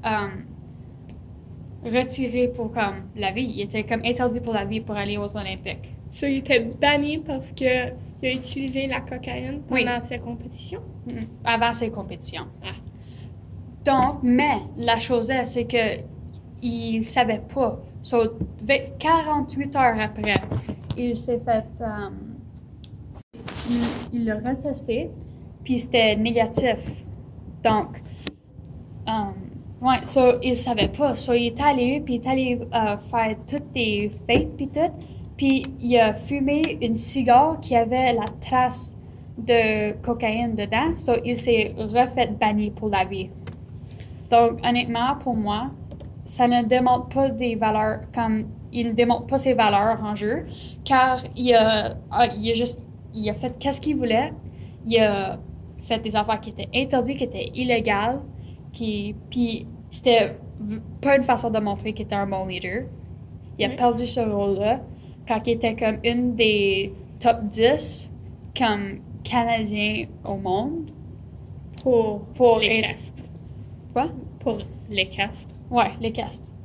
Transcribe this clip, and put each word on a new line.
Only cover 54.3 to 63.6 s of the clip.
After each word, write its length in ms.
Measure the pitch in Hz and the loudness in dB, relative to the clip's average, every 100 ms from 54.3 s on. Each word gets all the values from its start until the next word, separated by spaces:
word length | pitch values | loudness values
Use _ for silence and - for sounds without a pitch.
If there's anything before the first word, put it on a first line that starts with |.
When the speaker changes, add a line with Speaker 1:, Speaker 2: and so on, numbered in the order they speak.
| - - - - - 226 | -6 -14 -14 -16 -12 2
Speaker 1:
Il 140 | 226 | 6
a 400 | 214 202 190 - - - - - | 6 4 -2 -6 -10 -16 -16 -14
fait 180 | - 226 | -4 -2
des 180 | 220 214 | 0 0
affaires 240 | 208 208 | 0 -2
qui 120 | 226 | -4
étaient 180 | - 196 240 | -10 -2 -2
interdites, 420 | 269 262 240 - | 2 2 2 -2
qui 60 | |
étaient 260 | 247 190 - - | -4 -4 -6 -4
illégales, 640 | 254 233 220 202 220 277 - - - - - | 2 2 2 2 0 -2 -8 -14 -14 -16 -16
qui, 440 | - 226 208 202 - - | -6 -4 -2 -4 -8 -6
puis 340 | 247 240 220 - - - | 0 0 -2 -8 -14 -6
c'était 480 | - 262 233 202 - - - | 0 6 6 4 -2 -14 -10
v-, 200 | 208 220 - - | -8 -8 -10 -2
pas 160 | 277 277 | 4 4
une 60 | |
façon 260 | 262 233 233 | 6 2 2
de 100 | 220 | 0
montrer 340 | 208 202 220 | 0 -2 -4
qu'il 120 | 214 214 | -6 -4
était 100 | 202 | -2
un 120 | 202 | 0
bon 180 | 190 190 | -2 -4
leader. 380 | 180 180 208 277 - - - - - - | -6 -4 -4 -6 -12 -14 -16 -16 -16 -14
Il 80 | - | -2